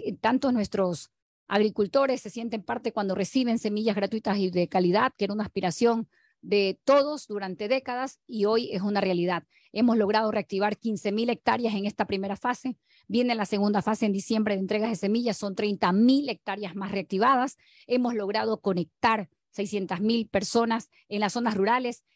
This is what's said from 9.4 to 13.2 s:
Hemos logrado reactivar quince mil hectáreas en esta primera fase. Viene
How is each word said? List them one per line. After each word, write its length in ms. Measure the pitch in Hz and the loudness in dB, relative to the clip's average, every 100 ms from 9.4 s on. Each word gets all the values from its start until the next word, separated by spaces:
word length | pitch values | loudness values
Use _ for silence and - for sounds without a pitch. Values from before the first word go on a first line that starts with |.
| - _ _ | -6 _ _
Hemos 220 | 208 240 226 | 0 2 4
logrado 360 | 202 214 220 | 4 2 2
reactivar 440 | 208 - 196 208 208 | -2 -4 -2 -2 -2
quince 360 | 233 208 208 | -4 -4 -2
mil 180 | 208 240 | -2 -2
hectáreas 460 | 226 - 226 226 202 | 0 0 0 0 -2
en 100 | 202 | -4
esta 220 | - 202 | -4 -4
primera 280 | 196 196 196 | -2 -4 -4
fase. 420 | 247 240 269 220 _ _ - | -4 -4 -6 -10 _ _ -4
Viene 280 | 214 | 0